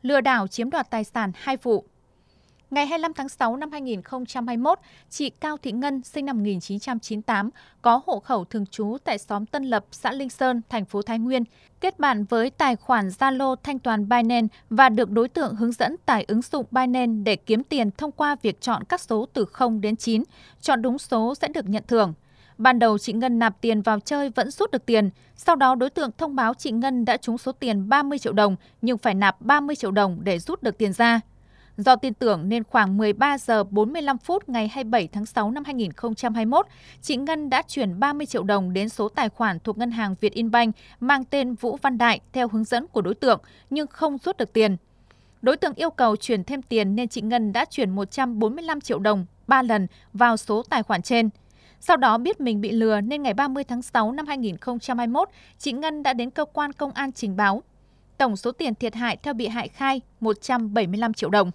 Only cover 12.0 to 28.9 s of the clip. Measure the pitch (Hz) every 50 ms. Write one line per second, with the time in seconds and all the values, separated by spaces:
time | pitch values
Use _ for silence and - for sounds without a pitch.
12 | 285 277 247 208 208 196 240 226 226 269 - _ 320 277 240 214 - - 254 226
13 | 196 190 185 - 269 269 269 254 277 269 262 254 _ 285 285 262 - 254 226 214
14 | 208 196 240 240 233 226 247 240 226 214 - - _ _ 226 214 269 262 220 214
15 | 247 185 202 233 233 254 _ 349 302 226 127 208 233 233 240 - 240 220 302 359
16 | _ - 269 214 - - 202 220 247 - - 294 247 - - 254 262 254 247 254
17 | 247 233 226 214 202 214 208 180 _ - 220 220 269 _ - 277 233 208 - -
18 | 302 302 285 - 302 294 294 - - 220 180 _ - - 226 - - - - 359
19 | - - 233 214 233 - _ - 214 185 _ - 262 240 226 214 196 214 220 226
20 | - 233 226 214 269 - _ - - - - _ - - 277 240 220 254 240 285
21 | - - - 226 220 233 277 - - 294 302 339 247 185 202 214 208 - 240 226
22 | 208 180 156 _ _ _ _ _ _ _ _ _ 220 254 254 240 240 226 214 208
23 | - - 220 226 240 262 240 226 233 226 202 _ - 233 220 214 196 233 220 208
24 | - - 294 285 285 277 226 - 208 247 277 - 392 - - 247 - - 233 220
25 | 208 190 - _ _ _ _ - - - 339 285 269 262 262 247 247 285 _ -
26 | 311 254 220 _ 330 311 277 262 240 220 254 _ - 302 220 226 240 269 262 247
27 | 233 214 240 - - - 226 240 - - 269 _ - 247 214 202 190 202 262 285
28 | 294 277 294 269 - - - 208 214 208 190 - _ _ _ _ - 233